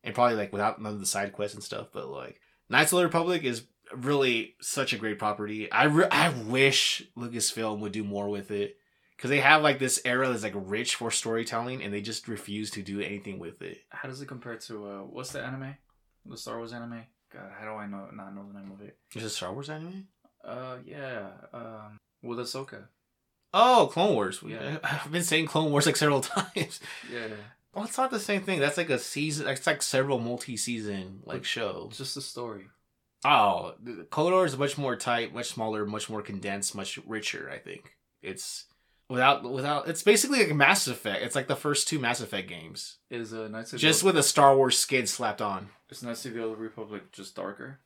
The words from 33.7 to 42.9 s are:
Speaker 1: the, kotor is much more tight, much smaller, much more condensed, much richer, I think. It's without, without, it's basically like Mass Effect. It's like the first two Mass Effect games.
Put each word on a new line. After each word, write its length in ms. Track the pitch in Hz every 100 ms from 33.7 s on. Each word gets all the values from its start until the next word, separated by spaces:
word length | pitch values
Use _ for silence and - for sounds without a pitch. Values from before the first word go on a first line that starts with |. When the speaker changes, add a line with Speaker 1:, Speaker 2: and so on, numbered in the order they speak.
| -
Speaker 1:
the, 220 | 117 104 82
kotor 340 | - 165 185 180
is 120 | 131
much 200 | 139 139
more 200 | 139 120
tight, 360 | - 117 113
much 140 | 117 120
smaller, 380 | - 113 107 104
much 240 | 104 -
more 120 | 110
condensed, 540 | 104 101 98 101 101 101
much 220 | 95 - -
richer, 420 | 110 107 - 67
I 80 | 69
think. 380 | - - - _ _ _
It's 440 | 71 - - - - _ _ _ _
without, 340 | 127 131 143
without, 440 | 123 131 139 147 -
it's 160 | 160
basically 360 | 202 220 262 269
like 160 | 185 147
Mass 320 | 143 196 135
Effect. 360 | 120 110 98
It's 120 | - 143
like 120 | 131
the 80 | 135
first 320 | 147 143 -
two 120 | 156
Mass 200 | 123 120
Effect 300 | 113 101 92
games. 480 | 90 80 78 -